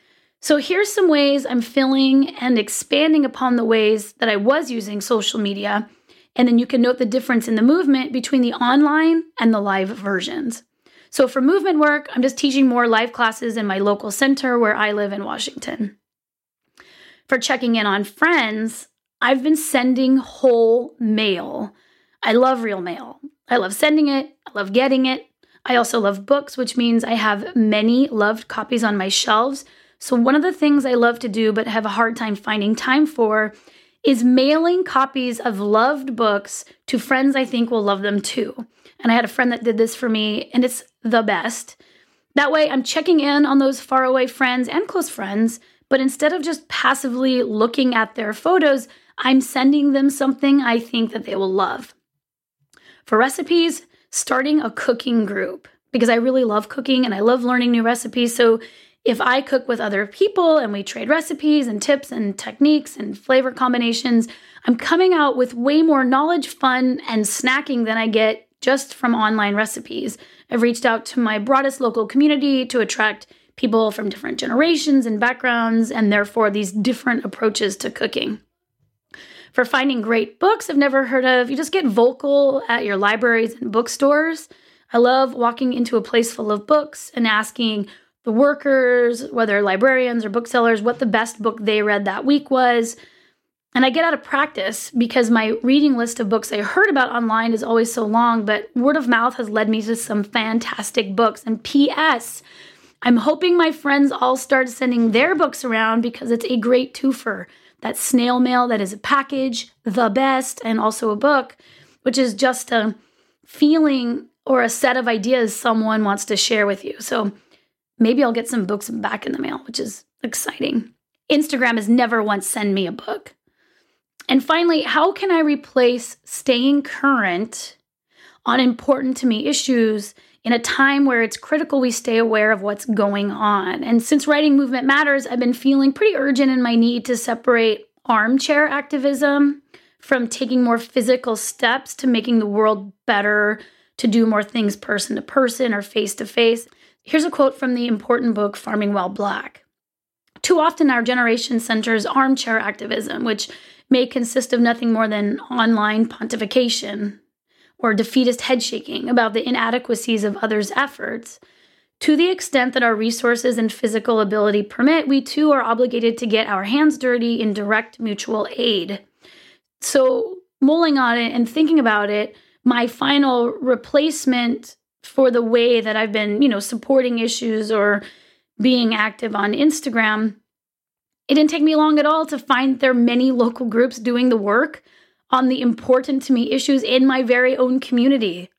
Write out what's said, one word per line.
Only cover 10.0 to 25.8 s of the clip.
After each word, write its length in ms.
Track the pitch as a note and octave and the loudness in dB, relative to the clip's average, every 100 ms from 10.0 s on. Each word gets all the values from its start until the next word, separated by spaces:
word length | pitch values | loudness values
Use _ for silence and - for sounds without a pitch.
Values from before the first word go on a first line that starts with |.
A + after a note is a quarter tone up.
| G3+ F#3+ - E4+ C4 - _ _ _ _ _ | -4 -4 -4 -6 -8 -10 _ _ _ _ _
So 160 | - B3+ | 0 0
for 160 | C4 | 2
movement 380 | C4 F#4+ F#4 D4+ | 2 2 2 2
work, 280 | D4 D4 D4 | 2 2 -4
I'm 80 | B3 | -2
just 160 | C4 - | -2 0
teaching 300 | C#4+ C4+ C4 | 0 2 2
more 180 | A#3+ A#3 | 4 2
live 260 | A3 A#3+ | 2 0
classes 440 | A#3+ A3+ A3+ A#3+ A3 | -2 -2 -2 -6 -4
in 100 | G#3 | -4
my 120 | F#3+ | -2
local 340 | G3+ G#3 G#3+ | 0 0 -4
center 460 | - C#4 C4+ C4 A#3+ | 0 0 2 0 2
where 180 | G#3+ - | 2 0
I 160 | G#3 | -2
live 200 | G#3 G3+ | -2 -4
in 120 | G3 | -6
Washington. 720 | G3+ - - - - - G3+ - _ _ _ _ _ _ _ _ - _ - _ - | -8 -8 -10 -10 -12 -8 -8 -10 _ _ _ _ _ _ _ _ -20 _ -20 _ -4
For 80 | B3+ | -4
checking 380 | A#3+ C4 B3 | -2 -2 0
in 100 | A3+ | 0
on 200 | G#3 G3 | 0 -2
friends, 840 | G3+ - D#4+ D#4+ A3+ G#3+ A3+ - - _ _ - | -4 -2 2 2 0 -4 -6 -8 -20 _ _ -4
I've 220 | A#3+ C4+ | 0 2
been 140 | C#4+ D#4 | 2 0
sending 600 | - B3+ B3+ B3+ C4 C4 | 0 -2 0 2 4 2
whole 760 | - - C4 A#3 A3+ A#3+ C4 - | 0 0 2 4 4 2 0 -6
mail. 760 | A3+ G#3+ G#3+ F3 - C3 D3+ _ _ _ _ - | -2 0 0 -2 -6 -10 -10 _ _ _ _ -6
I 100 | - | 2
love 300 | A3+ C4 B3 | 4 4 2
real 180 | A3+ F#3+ | -4 -6
mail. 380 | F3 - A#3 - D4 _ - | -8 -10 -14 -20 -20 _ -2
I 80 | B3 | -2
love 180 | F#3 | -2
sending 320 | G3+ D4+ D4+ C#4+ | 0 2 4 2
it. 300 | C4+ D4+ _ - | 0 -4 _ -12
I 60 | |
love 180 | G#3 G3 | -8 0
getting 340 | A3 C4 C4 C4 | 2 2 2 0
it. 200 | C4 - _ _ _ - | -2 -10 _ _ _ 0
I 80 | |
also 240 | B3 | 0